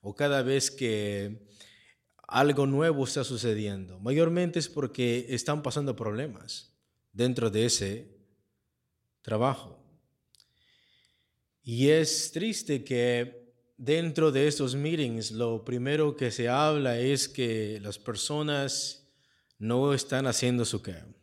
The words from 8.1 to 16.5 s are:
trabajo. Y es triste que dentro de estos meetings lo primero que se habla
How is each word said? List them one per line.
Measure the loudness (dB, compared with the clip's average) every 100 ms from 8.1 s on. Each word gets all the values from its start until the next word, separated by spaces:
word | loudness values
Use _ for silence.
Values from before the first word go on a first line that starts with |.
| -20 _ _ _ _ _ _ _ _ _ _
trabajo. | -4 0 0 0 -10 -20 _ _ _ _ _ _ _ _ _ _ _ _ _ _ _ _ _ _
Y | -8 2 6
es | 6 4 -2 -4
triste | -4 -4 -4 -4 -4
que | -2 0 2 2 -2 -8 -20 _ _ _
dentro | 0 0 0 2 4
de | 6 2
estos | 2 -2 0
meetings | -2 0 0 -2 -6
lo | -2 -2 -2
primero | -4 -4 0 2 2 0
que | -4
se | 0
habla | 0